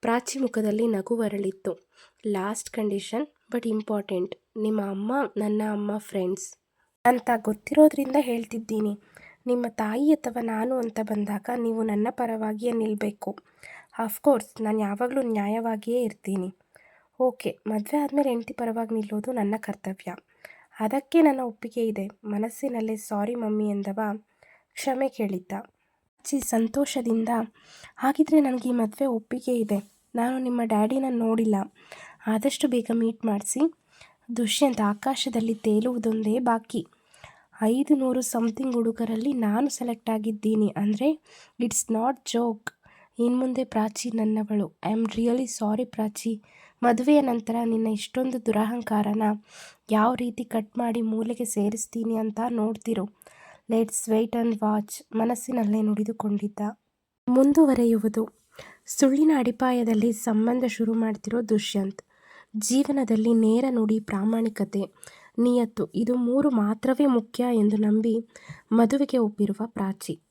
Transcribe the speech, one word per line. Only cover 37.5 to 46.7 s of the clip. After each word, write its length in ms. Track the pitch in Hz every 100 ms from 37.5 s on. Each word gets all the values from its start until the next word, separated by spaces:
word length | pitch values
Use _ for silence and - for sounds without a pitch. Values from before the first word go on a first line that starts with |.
| -
ಐದು 320 | 214 247 285
ನೂರು 260 | 294 262 254
ಸಮಥಿಂಗ್ 540 | 247 240 233 220 262
ಹುಡುಗರಲ್ಲಿ 580 | 240 226 226 226 226 247
ನಾನು 360 | 262 214 214 277
ಸೆಲೆಕ್ಟ್ 420 | - 240 226 -
ಆಗಿದ್ದೀನಿ 640 | 220 214 214 220 220 214 -
ಅಂದ್ರೆ 460 | 202 214 269 311 _ - - _
it's 280 | 240 - -
not 480 | 220 240 262 - 233
joke. 360 | 233 220 - _ _ _ _ -
ಇನ್ಮುಂದೆ 460 | 240 247 254 254
ಪ್ರಾಚಿ 460 | 254 220 214 214 240
ನನ್ನವಳು. 640 | 220 220 214 214 208 190 _ -
I 40 |
am 100 | 220
really 380 | 226 226 233 240
sorry 420 | 254 - 214 214
ಪ್ರಾಚಿ. 580 | 247 - 214 214 233 214 _ - -